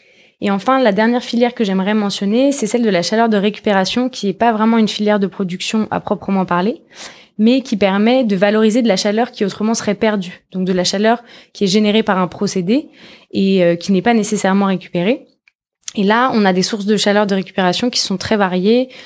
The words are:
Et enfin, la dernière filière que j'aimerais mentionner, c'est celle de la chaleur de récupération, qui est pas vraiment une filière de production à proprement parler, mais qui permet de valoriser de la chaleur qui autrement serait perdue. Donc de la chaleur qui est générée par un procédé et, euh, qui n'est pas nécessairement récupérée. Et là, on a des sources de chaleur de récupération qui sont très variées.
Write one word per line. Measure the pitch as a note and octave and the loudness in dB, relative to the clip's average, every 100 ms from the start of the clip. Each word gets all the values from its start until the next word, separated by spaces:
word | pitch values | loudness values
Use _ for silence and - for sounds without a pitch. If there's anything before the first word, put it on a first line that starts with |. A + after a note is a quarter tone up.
| _ _ _ - | _ _ _ -8
Et | G3+ | -4
enfin, | G3 F#3+ C4+ | -2 0 2
la | B3 | 2
dernière | F#3+ A3 A#3+ | 2 2 0
filière | A#3+ A#3 A#3+ | -2 0 0
que | A#3+ | 0
j'aimerais | G#3 F#3+ F#3+ | -2 0 0
mentionner, | G#3+ G3+ - G3+ A3+ C#4 | 0 -2 -2 -2 2 2
c'est | C#4 G#3+ | 0 0
celle | A#3+ | 0
de | A#3 | 0
la | F3+ | 0
chaleur | F3 A3 A#3 | 0 0 2
de | G#3+ | 2
récupération, | G3+ G#3 - G3 F#3 - B3+ | 0 -2 0 0 0 0 -4
qui | B3+ G3+ | -4 -6
est | |
pas | F3+ A#3 | 0 0
vraiment | A3 A3 A3+ | 2 2 2
une | G#3+ | 2
filière | - G#3 G#3 | 0 0 0
de | G3 | 0
production | - F#3+ F3+ - A3 G#3+ | -4 -6 -6 -4 -4 -2
à | F3 | -4
proprement | - G3+ - G3 | -4 -6 -2 -2
parler, | F#3 F3 F#3+ - _ - - - - - | 0 0 -2 -4 _ -20 -20 -20 -12 0
mais | A3 C4 | 2 2
qui | C4+ G#3 | 0 0
permet | G3 G3 G#3+ B3+ | 0 2 2 2
de | A#3+ G3 | 2 2
valoriser | G3+ G#3+ A3 A3 | 2 2 2 2
de | A#3 | 2
la | F#3 | 0
chaleur | G#3 G#3+ B3 | 0 0 -2
qui | - | -2
autrement | G3 - G#3+ | -4 -2 -2
serait | A3+ - | -2 -2
perdue. | G3+ A3 G#3 F3+ - _ | -2 0 -2 -6 -12 _
Donc | F#3 F#3 | -6 -2
de | |
la | F3+ | -2
chaleur | F3+ G3 G#3+ A#3 - - - | -2 0 0 0 -4 -20 -16
qui | - | -4
est | G3+ | 0
générée | G3+ G#3+ G#3 | 2 2 2
par | A3 F#3 | 0 0
un | F3 | -2
procédé | - G3+ F#3+ F3 B3+ - - - - _ | -2 -4 -2 0 -2 -2 -14 -20 -20 _
et, | - G3 F#3+ | -2 2 2
euh, | F3 E3+ | 2 0
qui | - | 0
n'est | F#3+ | 0
pas | G#3 | 2
nécessairement | A#3 G3 G#3 F#3+ G3 G3 | 2 0 0 0 2 0
récupérée. | F#3 - F3 F3+ D4 - _ _ _ _ _ - | -2 -4 -4 -2 -2 -6 _ _ _ _ _ -10
Et | - | -2
là, | G3 A3 C4 | 0 2 2
on | A#3+ G3+ | 2 2
a | |
des | F#3 | 2
sources | F3+ A3 G3+ | 0 -2 -2
de | G#3+ | 0
chaleur | G#3 G3+ G#3 | 2 0 0
de | |
récupération | G3 F#3 - F3+ F3+ B3 | -2 -4 -2 0 0 -2
qui | A#3+ | -2
sont | - F#3+ | -4 -4
très | - A3 | -2 0
variées. | F#3+ F#3 F#3+ A#3+ B3+ - | 0 0 2 2 0 -8